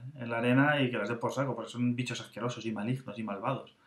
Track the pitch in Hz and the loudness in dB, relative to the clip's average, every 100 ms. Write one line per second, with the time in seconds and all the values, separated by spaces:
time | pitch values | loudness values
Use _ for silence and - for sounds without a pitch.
0 | 127 135 117 117 123 131 147 147 123 113 | -12 -10 -4 0 4 6 6 6 2 2
1 | 104 117 117 123 139 - 107 123 123 120 | -2 0 -2 0 -2 -2 -6 0 0 2
2 | 123 113 113 107 123 117 113 104 110 131 | -2 -4 -6 -4 -4 -2 -4 -2 0 -2
3 | 104 104 110 98 120 123 - _ | -4 -6 -6 -2 -2 -2 -6 _